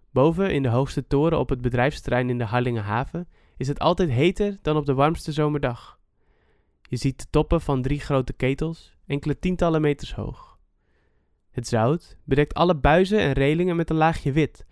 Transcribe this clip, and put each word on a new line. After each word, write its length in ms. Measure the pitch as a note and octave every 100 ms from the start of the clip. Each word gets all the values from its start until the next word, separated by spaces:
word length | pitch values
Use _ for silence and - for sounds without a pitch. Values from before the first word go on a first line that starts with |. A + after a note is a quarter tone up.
| _
"Boven 420 | C3 D3+ E3 G3
in 100 | D3+
de 60 | C3
hoogste 380 | A#2 C#3 - -
toren 320 | C#3+ D#3+ D3+
op 100 | B2+
het 120 | B2+
bedrijfsterrein 680 | B2 A#2+ C3+ - - B2 B2
in 80 | B2
de 60 |
Harlingerhaven 840 | A2+ B2 B2 A#2 G#2 A2 C#3+ E3+ F3 _ _ -
is 120 | C3
het 100 | C#3+
altijd 320 | D#3+ F3 F3
heter 480 | B2 G3+ F#3+ G3+ G3
dan 140 | D3+ D3+
op 100 | C#3+
de 80 |
warmste 380 | C3 D3+ E3 -
zomerdag. 680 | D3 D3+ D3 C#3 A#2+ - - _ _ _ _ _ _ _ _
Je 140 | - B2
ziet 220 | C3+ -
de 80 | -
toppen 300 | D3+ D#3 E3+
van 220 | - C3+
drie 180 | B2+ C#3+
grote 320 | - C3+ B2
ketels, 640 | - C3 C#3 D#3+ E3 - _ -
enkele 320 | C#3+ D3+ C#3
tientallen 420 | F#3 F3+ E3+ D#3+
meters 340 | D3+ C#3+ B2
hoog. 440 | - F#2 - - _ _ _ _ _ _ _ _ _ _
Het 180 | - A#2
zout 480 | A2+ A#2 E3 - -
bedekt 300 | - C3+ D3
alle 220 | - F3 D#3
buizen 420 | C#3+ E3 F#3+ G#3+
en 140 | D3
relingen 440 | C3+ C#3 D#3+ F3+ E3+
met 140 | D#3+
een 60 | D#3+
laagje 360 | D#3+ D#3+ C#3+
wit, 340 | C#3+ C#3 - -